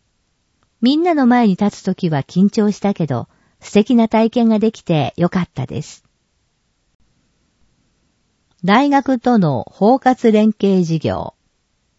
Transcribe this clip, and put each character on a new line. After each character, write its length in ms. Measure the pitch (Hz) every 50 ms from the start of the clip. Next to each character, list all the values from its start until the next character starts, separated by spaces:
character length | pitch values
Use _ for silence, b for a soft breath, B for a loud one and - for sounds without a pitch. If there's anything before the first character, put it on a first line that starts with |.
| _ _ _ _ _ _ _ _ _ _ _ _ _ _ _ _ 226
み 140 | 247 285
ん 60 | 311 339
な 120 | 359 330
の 120 | 294 262
前 200 | 233 247 247 240
に 100 | 208 185
立 220 | - 208 202 - -
つ 40 | -
と 120 | 190 185
き 160 | - - 170
は 120 | 156 139 131
緊 280 | - - 175 196 202
張 200 | - 226 208 208
し 100 | 196 -
た 120 | - 202 202
け 140 | - 170
ど、 220 | 147 127 117 120 - _ _ _ _ _ _
素 120 | - - -
敵 220 | 202 214 - 254
な 140 | 233 226 220
体 220 | - 220 226 226
験 180 | - 247 233 226
が 80 | 220 208
で 140 | 202 220 -
き 100 | - _
て 320 | - 170 151 131 - -
よ 140 | - 170 175
か 120 | - 185 175
っ 60 | - _
た 120 | - 127
で 160 | - - 123
す。 240 | 151 - - - _ _ _ _ _ _ _ _ _ _ _ _ _ _ _ _ _ _ _ _ _ _ _ _ _ _ _ _ _ _ _ _ _ _ _ _ _ _ _ _ _ _ _ _ _ _ _ _ _ _ _ _ -
大 280 | 175 202 240 285 285
学 280 | 285 277 - - 262 233
と 200 | - 247 247 220
の 260 | 180 151 135 113 - -
包 260 | - - 196 214 254
括 340 | 262 - 262 254 - - 233
連 220 | 214 214 214 220 208
携 320 | - - 196 190 185 180
事 140 | 160 165 156
業。 360 | - 117 92 80 82 - - _ _ _ _ _ _ _ _ _ _ _ _